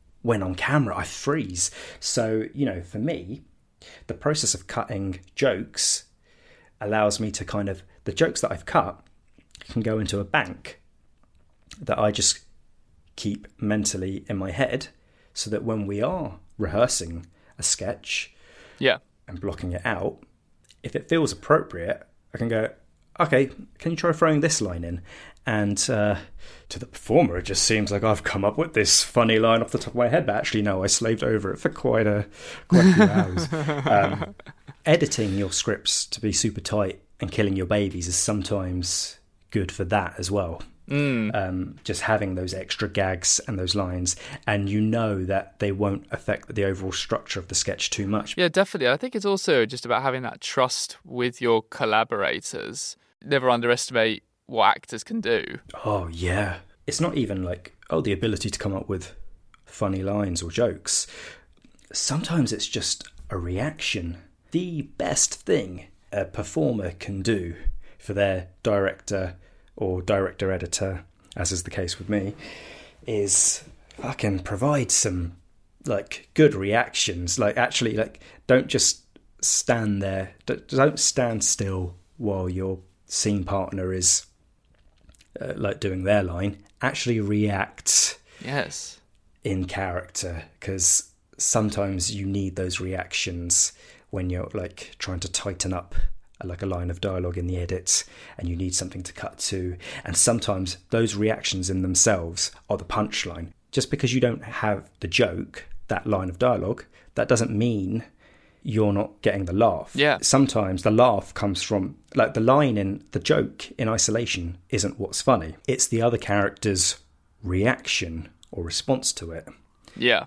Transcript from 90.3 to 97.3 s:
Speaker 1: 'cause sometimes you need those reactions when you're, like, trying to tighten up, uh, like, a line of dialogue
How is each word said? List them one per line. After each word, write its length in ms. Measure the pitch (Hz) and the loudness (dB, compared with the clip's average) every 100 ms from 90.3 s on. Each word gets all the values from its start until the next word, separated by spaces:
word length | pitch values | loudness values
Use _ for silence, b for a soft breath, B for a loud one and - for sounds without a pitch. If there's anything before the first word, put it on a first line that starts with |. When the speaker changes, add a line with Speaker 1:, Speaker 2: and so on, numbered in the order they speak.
| 80 - _ | -8 -12 _
Speaker 1:
'cause 500 | - 95 92 - - _ _ - | -6 0 2 2 0 _ _ -6
sometimes 760 | - 117 107 104 101 95 87 | 0 2 2 0 -2 0 -2
you 140 | 101 98 | -2 -2
need 300 | 98 95 90 | -2 -2 -4
those 240 | 92 90 | -4 -4
reactions 920 | 92 92 92 - - 87 87 - - B B B B | -4 -6 -4 -4 -4 -4 0 2 2 B B B B
when 180 | - 90 | -4 -2
you're, 200 | 90 - | -2 -4
like, 420 | 104 92 - - - | -6 -8 -10 -18 -10
trying 220 | - 90 | -6 -4
to 100 | 90 | -4
tighten 420 | - 101 90 92 | -4 -6 -4 -4
up, 220 | 90 - - - - - _ | -4 0 2 2 2 -8 _
uh, 40 | 92 | -10
like, 160 | 87 | -6
a 40 | 98 | -4
line 240 | 90 87 | -4 -4
of 100 | 87 | -4
dialogue 360 | 101 92 90 | -4 -2 -4